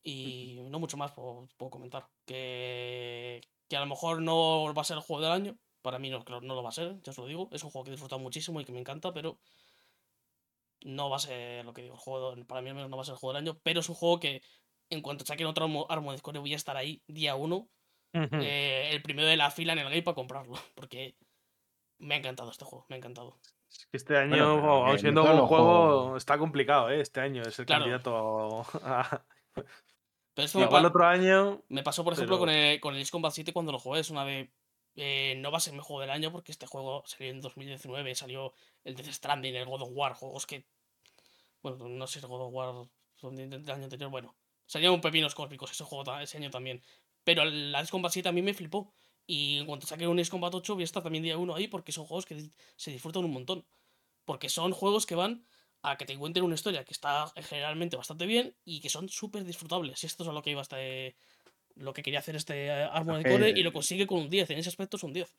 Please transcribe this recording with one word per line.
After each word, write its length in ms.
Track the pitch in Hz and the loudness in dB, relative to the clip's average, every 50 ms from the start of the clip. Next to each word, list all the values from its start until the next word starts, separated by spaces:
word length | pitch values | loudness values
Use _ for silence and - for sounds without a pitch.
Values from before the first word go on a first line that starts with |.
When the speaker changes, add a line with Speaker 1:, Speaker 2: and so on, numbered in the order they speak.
| _ | _
Speaker 1:
Y 580 | 156 143 135 131 131 131 127 127 127 123 123 123 | -8 -8 -8 -8 -8 -8 -10 -12 -14 -14 -14 -14
no 140 | 127 139 160 | -10 -8 -8
mucho 160 | 165 151 - | -8 -8 -6
más 160 | 143 143 143 143 | -8 -8 -8 -10
puedo, 360 | - 123 127 120 123 127 127 _ | -12 -12 -12 -12 -14 -18 -20 _
puedo 140 | _ 123 131 | _ -14 -14
comentar. 380 | - 131 131 127 127 131 - _ _ _ _ | -14 -14 -16 -12 -12 -12 -14 _ _ _ _
Que, 1120 | - 127 131 131 127 127 123 123 123 123 123 123 123 123 123 123 120 120 120 120 123 123 120 - _ _ _ _ _ | -14 -12 -10 -8 -8 -8 -6 -6 -6 -6 -6 -8 -8 -8 -8 -8 -10 -10 -10 -10 -12 -12 -14 -16 _ _ _ _ _
que 80 | - | -4
a 40 | 143 | -4
lo 60 | 143 | -4
mejor 340 | 143 139 139 - 165 165 160 165 | -4 -6 -4 -2 -2 -2 0 0
no 500 | 165 165 165 165 160 160 156 156 151 151 | 2 4 6 6 6 6 4 2 0 -2
va 80 | 151 147 | -2 -2
a 20 | |
ser 120 | - 170 | -2 -4
el 60 | 156 156 | -6 -6
juego 200 | - 165 147 156 | -6 -6 -2 0
del 100 | 160 170 | 2 2
año. 260 | 185 202 202 226 _ _ _ _ _ _ | 0 0 -4 -8 _ _ _ _ _ _
Para 160 | 131 127 127 | -6 -6 -6
mí 120 | 135 135 | -6 -8
no, 140 | 131 123 107 | -8 -8 -10
creo, 160 | - 123 123 | -10 -12 -12
no 140 | 120 131 131 | -8 -8 -8
lo 80 | 127 120 | -6 -6
va 60 | 120 | -8
a 20 | 113 | -8
ser, 280 | - 170 175 196 196 _ | -8 -8 -8 -8 -12 _
ya 80 | - | -16
os 80 | 135 127 | -14 -14
lo 80 | 123 | -12
digo. 220 | 127 151 170 185 - - | -12 -10 -10 -10 -10 -10
Es 100 | 147 151 | -12 -12
un 60 | 151 | -12
juego 140 | - 135 127 | -12 -12 -12
que 60 | 139 | -12
he 20 | 135 | -14
disfrutado 280 | 131 147 131 135 131 | -14 -12 -10 -10 -8
muchísimo 400 | 135 131 123 156 151 - 170 151 | -8 -8 -8 -8 -8 -8 -8 -10
y 40 | 139 | -10
que 80 | - 123 | -10 -12
me 80 | 123 | -12
encanta, 320 | 127 127 139 156 156 185 175 | -10 -10 -12 -8 -8 -8 -8
pero 260 | 156 147 160 - _ _ _ _ _ _ _ _ _ _ _ _ _ _ _ _ _ _ _ _ _ _ _ _ _ _ _ _ _ - | -6 -8 -10 -10 _ _ _ _ _ _ _ _ _ _ _ _ _ _ _ _ _ _ _ _ _ _ _ _ _ _ _ _ _ -16
no 260 | 139 135 135 143 139 | -12 -8 -6 -4 -4
va 60 | 135 | -2
a 40 | 139 | -4
ser 440 | 143 143 131 123 120 120 120 120 120 | -4 -6 -8 -12 -10 -12 -12 -12 -14
lo 80 | 120 120 | -14 -16
que 100 | 123 123 | -16 -18
digo, 120 | 123 127 | -18 -18
el 60 | 127 | -18
juego 340 | - - 135 131 127 131 127 | -12 -8 -8 -6 -6 -6 -8
de, 100 | 123 120 | -10 -14
para 160 | _ 131 127 | _ -10 -8
mí 80 | 127 131 | -8 -8
al 40 | 135 | -10
menos 160 | 139 139 135 | -10 -10 -10
no 60 | 135 | -10
va 60 | 131 131 | -10 -10
a 20 | |
ser 80 | 143 131 | -10 -12
el 40 | 123 | -8
juego 160 | - 131 131 | -8 -6 -6
del 100 | 143 151 | -4 -4
año, 140 | 160 156 156 _ | -6 -8 -4 _
pero 180 | 165 165 170 | -2 0 0
es 80 | 160 - | -2 -4
un 60 | 170 | -6
juego 240 | - 175 170 175 170 | 0 4 4 4 4
que 220 | 170 147 139 131 _ - _ _ _ _ _ _ _ _ | 2 -4 -4 -6 _ -18 _ _ _ _ _ _ _ _
en 100 | 170 156 | -10 -10
cuanto 240 | 147 151 143 143 135 | -8 -8 -10 -8 -8
saquen 220 | - 151 147 170 | -8 -6 -4 -4
otro 200 | 156 156 170 165 | -2 2 2 2
Armo-, 200 | 160 156 147 151 - | 2 2 0 0 0
Armored 320 | 165 156 151 143 135 131 | -2 -2 -2 -4 -8 -8
Core 200 | - - 147 147 | -10 -10 -10 -8
voy 120 | 143 143 147 | -4 -4 -4
a 40 | |
estar 200 | 147 - - 139 | -4 -4 -6 -4
ahí 260 | 135 131 147 156 - _ | -4 -4 -4 -6 -10 _
día 300 | _ 151 156 156 147 139 | _ -6 0 0 0 2
uno, 340 | 135 143 156 175 190 226 _ _ _ _ _ _ _ _ _ _ | 0 0 0 -2 -2 -2 _ _ _ _ _ _ _ _ _ _
Speaker 2:
Ujú. 240 | 170 160 - 151 156 143 | 0 0 2 0 0 0
Speaker 1:
eh, 480 | 143 143 143 143 143 131 131 135 147 151 | 2 0 0 2 2 2 0 0 0 -2
el 100 | 147 147 | -2 -2
primero 260 | 151 147 139 151 156 | -4 -2 2 6 6
de 80 | 160 | 6
la 140 | 160 147 143 | 6 6 4
fila 240 | 143 - 165 165 165 | 2 0 0 0 0
en 60 | 160 | 0
el 60 | 143 | 0
game 160 | 135 143 170 170 | 0 0 0 0
para 120 | 175 170 | 0 -2
comprarlo, 380 | 143 127 127 127 139 135 120 123 | -2 -6 -8 -8 -10 -10 -10 -12
<laughs> 220 | - - - _ | -12 -14 -14 _
porque 420 | - - 127 - 123 131 131 - _ _ _ _ _ _ _ _ _ _ _ _ _ _ _ _ _ | -20 -18 -16 -12 -12 -12 -12 -12 _ _ _ _ _ _ _ _ _ _ _ _ _ _ _ _ _
me 160 | 156 147 147 | -4 -2 -2
ha 20 | 147 | -2
encantado 320 | 135 131 127 131 123 117 | 0 -2 -6 -6 -8 -10
este 140 | 110 - 135 | -10 -10 -14
juego, 220 | - - 127 - _ | -16 -16 -18 -16 _
me 80 | 135 | -12
ha 20 | 131 | -12
encantado. 420 | 123 120 123 120 120 120 - _ _ - _ _ _ _ | -12 -12 -14 -14 -16 -16 -18 _ _ -20 _ _ _ _
Speaker 2:
Es 160 | - - - | -20 -20 -20
que 100 | _ - | _ -8
este 200 | 135 131 - 151 | -8 0 6 6
año, 200 | 143 135 143 151 | 6 8 8 8
Speaker 3:
Bueno, 140 | 151 147 151 151 | 8 8 8 8
pero 320 | 151 147 151 147 135 123 | 6 6 8 8 8 8
Speaker 2:
aun 120 | 127 139 143 | 8 6 6
Speaker 3:
bien, 0 | |
Speaker 2:
siendo 220 | 151 147 143 160 | 6 6 8 10
Speaker 3:
todos 140 | 160 156 160 | 10 12 12
Speaker 2:
buen 20 | |
Speaker 3:
los 120 | 156 131 - | 10 10 10
Speaker 2:
juego, 680 | 151 160 165 165 175 175 170 156 147 135 127 127 131 | 10 10 12 12 12 10 10 10 8 6 4 2 -2
Speaker 3:
juegos. 0 | |
Speaker 2:
está 220 | 131 - - 139 147 | -4 2 2 2 4
complicado, 520 | 156 160 143 143 135 113 147 143 120 117 | 4 0 2 2 4 6 6 6 6 4
¿eh? 100 | 135 151 | 2 2
Este 200 | 139 - _ 135 | 0 0 _ -2
año 220 | 131 139 139 127 117 | -2 -2 -2 -4 -6
es 160 | 113 107 - | -6 -6 -8
el 80 | 127 | 0
Speaker 1:
Claro. 180 | 120 156 151 147 | 2 2 4 4
Speaker 2:
candidato 800 | 120 123 123 127 127 117 113 110 110 110 110 110 107 110 110 117 - - - - | 2 0 -2 -2 -2 -2 0 0 0 0 0 -2 -2 -4 -6 -8 -8 -8 -8 -4
a 420 | - 131 123 127 - - - _ _ _ _ _ _ _ | -2 0 0 0 0 -4 -8 _ _ _ _ _ _ _
<laughs> 120 | - - - - - _ _ _ _ _ _ _ _ _ _ _ | -12 -12 -12 -16 -20 _ _ _ _ _ _ _ _ _ _ _
Speaker 1:
Pero 120 | - 143 | -4 -4
esto 120 | 143 - 196 | 0 4 4
Speaker 2:
Igual 240 | 185 190 135 - 160 | 6 8 10 10 8
Speaker 1:
me 60 | 175 | 8
pa-, 0 | |
Speaker 2:
otro 160 | 165 175 175 | 8 8 8
año, 560 | 170 175 180 185 185 190 190 196 202 196 - - _ | 8 8 6 6 8 8 6 6 4 0 -4 -10 _
Speaker 1:
me 140 | 131 135 139 | -6 -4 -4
pasó, 220 | 147 143 - 165 | -2 -4 0 0
por 80 | 170 170 | 0 0
ejemplo, 240 | 156 131 - 185 180 | 0 0 2 2 2
Speaker 2:
pero 0 | |
Speaker 1:
con 120 | 175 165 | 4 4
el, 300 | 156 151 151 147 147 147 | 4 4 4 4 2 2
con 140 | - 151 139 | -2 -4 -4
el 80 | 139 139 | -4 -6
Ace 80 | - | -4
Combat 220 | - 175 160 156 147 | -6 -2 -2 -2 -4
siete 200 | - 160 170 170 | -4 -8 -4 -4
cuando 200 | 180 170 156 143 | -4 -4 -2 -4
lo 60 | 123 | -6
jugué, 220 | - 127 139 160 | -6 -4 -2 -2
es 100 | 156 156 | -2 -2
una 140 | 160 143 139 | -4 -4 -4
de... 280 | 139 139 135 135 131 _ _ _ _ _ _ _ _ _ | -4 -4 -6 -8 -10 _ _ _ _ _ _ _ _ _
Eh, 380 | - 143 139 139 135 135 135 131 131 | -10 -6 -4 -2 -2 0 -2 -2 -4
no 120 | 135 143 | -4 -4
va 80 | 151 165 | -2 -2
a 20 | |
ser 140 | 165 175 143 | -2 -2 -6
mi 60 | 143 | -10
juego 200 | 147 - 143 139 | -12 -10 -10 -8
del 100 | 135 135 | -6 -6
año 220 | 135 151 156 156 170 | -4 -2 -4 -4 -6
porque 200 | 175 - - 156 | -8 -14 -16 -16
este 140 | - - | -16 -16
juego 360 | 131 - 135 135 135 135 143 - | -14 -12 -10 -8 -8 -8 -8 -10
salió 240 | - - - 135 131 | -12 -14 -12 -10 -12
en 100 | 131 135 | -10 -10
dos 160 | 131 127 - | -12 -14 -14
mil 100 | - 135 139 | -14 -14 -14
diecinueve, 460 | 139 131 - 139 123 139 143 131 127 | -14 -14 -14 -12 -10 -8 -6 -6 -6
salió 400 | - 143 131 127 135 135 131 _ _ _ _ _ _ _ | -6 -8 -8 -10 -10 -10 -10 _ _ _ _ _ _ _
el 100 | - 131 | -14 -12
Death 160 | 131 131 151 139 | -12 -12 -12 -12
Stranding, 420 | - - 131 143 123 127 135 127 | -10 -2 -2 -2 -2 -2 -6 -6
el 100 | 123 127 | -6 -6
God 160 | 127 131 135 131 | -6 -8 -8 -8
of 80 | 123 127 | -8 -4
War, 220 | 139 143 135 139 | -2 -2 -2 -2
juegos 320 | - - 135 135 135 - | -6 -14 -12 -10 -12 -10
que... 200 | - 147 139 127 _ _ _ _ _ _ _ _ _ _ _ _ _ _ _ _ _ _ _ _ | -10 -12 -14 -16 _ _ _ _ _ _ _ _ _ _ _ _ _ _ _ _ _ _ _ _
Bueno, 260 | 147 127 127 123 123 | -12 -12 -12 -12 -12
no 180 | 123 127 131 | -10 -10 -10
sé 140 | 131 - 147 | -10 -10 -12
si 60 | 139 | -12
el 40 | 123 | -12
God 120 | 127 127 131 123 | -10 -10 -10 -8
of 60 | 123 | -8
War 340 | 131 127 127 123 123 123 123 _ _ _ _ _ | -8 -8 -8 -8 -12 -14 -18 _ _ _ _ _
son 200 | _ - 127 131 | _ -16 -14 -14
de, 120 | 131 135 131 | -12 -14 -14
de, 100 | 135 135 | -14 -14
del 100 | 151 147 | -10 -10
año 140 | 135 139 135 | -10 -10 -10
anterior, 260 | 135 127 127 143 139 | -12 -12 -12 -12 -10
bueno, 260 | 135 131 120 117 _ _ _ _ _ _ _ | -10 -10 -12 -12 _ _ _ _ _ _ _
salieron 340 | _ - 151 160 180 180 175 | _ -4 4 6 6 6 6
pepinos 340 | 165 165 156 160 156 147 - | 4 4 4 4 2 2 -2
cósmicos 360 | - 151 139 147 131 135 131 - | -4 -10 -10 -10 -12 -12 -10 -10
ese 120 | - 156 | -10 -10
juego 200 | - 151 139 139 | -10 -10 -8 -6
ta-, 180 | 131 127 143 143 | -6 -8 -8 -8
ese 160 | 143 - 151 | -10 -10 -10
año 120 | 147 139 | -10 -8
también, 320 | 131 127 127 131 127 123 _ _ - _ _ _ _ _ _ | -8 -8 -8 -8 -10 -10 _ _ -20 _ _ _ _ _ _
pero 180 | - 170 165 151 | 4 6 6 6
el 320 | 156 147 151 147 143 143 | 2 2 -2 -4 -2 -2
Ace 160 | 139 156 165 | -2 -4 -2
Combat 220 | - 190 180 175 - | -4 -2 -2 -2 -2
siete 160 | 185 170 185 | 0 -2 0
a 40 | 175 | 0
mí 100 | 175 180 | 2 2
me 120 | 196 202 | 0 -2
flipó, 400 | 196 185 151 170 202 196 202 _ _ _ _ _ _ _ | -2 -8 -6 -6 -6 -6 -6 _ _ _ _ _ _ _
y 320 | - 175 143 147 143 147 143 | -6 -4 -2 0 0 0 -2
en 80 | 147 | -2
cuanto 200 | 151 147 139 - | -4 -8 -8 -8
saquen 220 | - 156 160 170 170 | -10 -8 -4 0 2
un 100 | 170 175 | 2 2
Ace 100 | 170 165 | 2 0
Combat 240 | - 185 175 175 175 | -2 -4 -4 -4 -4
ocho 200 | 185 180 - 208 | -6 -6 -4 -4
voy 80 | 190 175 | -4 -4
a 40 | |
estar 160 | 160 - 202 165 | -4 -4 -6 -6
también 220 | 165 160 156 160 | -4 -4 -4 -2
día 140 | 165 156 160 | -2 -2 -2
uno 160 | 180 180 160 | -2 -4 -2
ahí 140 | 160 202 214 | -4 -4 -4
porque 240 | - 180 170 - 151 | -6 -10 -10 -8 -10
son 140 | 165 156 | -10 -10
juegos 200 | 147 151 180 185 | -8 -8 -8 -8
que 80 | - 165 | -8 -14
di-, 160 | 151 151 151 _ _ - - _ | -14 -14 -16 _ _ -20 -20 _
se 140 | _ - - | _ -12 -12
disfrutan 340 | 143 127 - 160 160 190 180 | -12 -10 -12 -6 -4 -2 -2
un 80 | 170 147 | -2 -2
montón, 340 | 127 127 127 190 175 - _ _ _ _ _ _ _ _ _ _ _ _ | -4 -4 -6 -6 -6 -6 _ _ _ _ _ _ _ _ _ _ _ _
porque 240 | - 143 131 - 139 | -8 -8 -6 -4 -4
son 240 | - - 165 185 185 | -4 0 0 0 -2
juegos 340 | 185 190 196 202 214 208 | 0 2 2 2 2 0
que 80 | - 175 | 0 0
van 320 | 165 180 208 240 233 _ _ _ _ _ _ _ _ _ | 0 0 0 -2 -6 _ _ _ _ _ _ _ _ _
a 120 | 143 139 | -4 -4
que 100 | - - | -4 -6
te 100 | - 135 | -10 -10
cuenten 280 | 135 143 156 170 185 180 | -8 -6 -2 0 2 2
una 100 | 175 165 | 2 2
historia 300 | 156 - 214 190 147 131 | 0 -2 -2 -4 -4 -6
que 80 | - 143 | -8 -12
está 400 | - - 143 143 147 151 151 - | -6 -2 0 0 0 0 -2 -6
generalmente 600 | 170 160 - 151 147 143 151 151 160 175 175 170 | -14 -12 -8 -8 -6 -4 -4 -2 -2 -2 4 4
bastante 280 | - - - 156 156 170 | 4 4 4 -4 -4 -2
bien 300 | 190 226 233 247 - - _ _ | 4 4 4 4 2 -4 _ _
y 160 | - 165 147 | -12 -12 -10
que 80 | 135 147 | -4 -4
son 200 | - 156 180 190 | -4 -4 -4 -8
súper 360 | - - - 208 202 208 196 | -8 -8 -8 -6 -6 -6 -6
disfrutables, 580 | 180 170 - 165 156 170 185 175 135 127 - - | -6 -8 -10 -6 -2 -2 -2 -2 -2 -6 -6 -8
y 40 | |
esto 160 | 160 - - 175 | -8 -8 -6 -6
es 60 | 165 | -6
a 40 | 151 | -6
lo 100 | 151 147 | -4 -4
que 80 | 151 | -2
iba 120 | 147 143 135 | -4 -4 -4
este, 540 | - - 135 131 131 131 131 131 131 123 _ _ _ _ _ _ - _ _ _ _ _ | -8 -8 -8 -8 -6 -6 -8 -8 -10 -12 _ _ _ _ _ _ -20 _ _ _ _ _
lo 160 | - 143 135 135 | -12 -10 -10 -8
que 80 | - 143 | -6 -4
quería 160 | 139 139 147 | -2 -2 -2
hacer 160 | - - 156 | -2 -2 -6
este, 300 | 151 156 - 151 143 139 143 | -6 -6 -4 -4 -4 -2 -2
eh, 160 | 147 143 147 | 0 0 -2
Armored 400 | - - 160 160 160 160 156 160 | 0 0 -2 -2 0 -2 2 4
Speaker 3:
Es 0 | |
que 40 | 135 | 6
Speaker 1:
Core 220 | 127 - - 214 | 6 8 6 6
y 120 | - 185 175 | 6 4 2
lo 80 | 170 160 | 2 0
consigue 340 | 160 143 - - 185 202 | -2 -4 -2 0 0 0
con 140 | 196 196 175 | 2 2 0
un 100 | 156 143 | 0 2
diez, 200 | 170 196 185 156 | 2 2 2 2
en 80 | 147 147 | -2 -4
ese 100 | 165 180 | -4 -6
aspecto 260 | 175 - 196 190 - 196 | -6 -8 -8 -8 -8 -8
es 60 | - | -8
un 80 | 156 135 | -6 -6
diez 220 | 175 170 - _ | -6 -6 -8 _